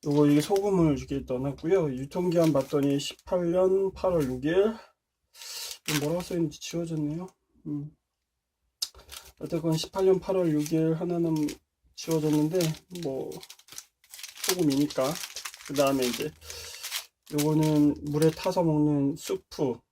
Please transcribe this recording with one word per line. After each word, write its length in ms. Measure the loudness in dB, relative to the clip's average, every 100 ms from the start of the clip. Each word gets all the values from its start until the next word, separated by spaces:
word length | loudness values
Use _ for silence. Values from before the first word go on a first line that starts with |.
| 2
요거 220 | 4 6
이게 120 | 6
소금을 560 | 4 2 2 4 4 2
이렇게 260 | -2 -8 -4
넣어놨고요. 680 | -4 -4 -6 0 2 2 -4
유통기한 560 | -6 -4 0 4 4
봤더니 460 | 4 2 0 2 0
십팔 520 | -2 -12 -4 -2 0
년 420 | 2 4 4 0
팔월 300 | -2 0 0
육 220 | 0 -2 0
일. 280 | 4 2 0 -12 _ _ _ _ -20 -16 -12 -12 -12 -6
이거 100 | -4
뭐라고 200 | -2 -2
써있는지 380 | -2 -2 -2 -4
지워졌네요. 680 | -8 -6 -4 -4 -4 -4 -10 _ _ _ -10
음. 240 | -8 -8 _ _ _ _ _ _ _ _ _ -12 -12 -20 -20 -20 _
어쨌건 380 | -6 -4 0 -2
십팔 280 | -2 0 2
년 140 | 2
팔월 320 | 2 0 2
육 220 | 0 0
일 200 | 0 0 0
하나는 380 | -2 -2 0 0 -2 -6 _ _ _ -16
지워졌는데, 640 | -4 -2 2 2 2 0 0 -2 _ -10
뭐 260 | -6 -6 -8 -12 -16 -20 -20 -20 -20 _ _ -20 -18 -12
소금이니까. 680 | -4 2 2 2 0 0 -2 -4 -8 -12 -16 -16 -10
그 60 |
다음에 320 | 0 2 2 0
이제 240 | -2 -6 -8 -18 -16 -16 -14 -10 -10 -10 _ _
요거는 640 | -2 2 4 4 6 4 2 -2
물에 180 | 4 4
타서 320 | 4 -2 2
먹는 520 | 2 4 4 2 0 -2
수프 640 | -6 -8 _ -4 -2 -4 _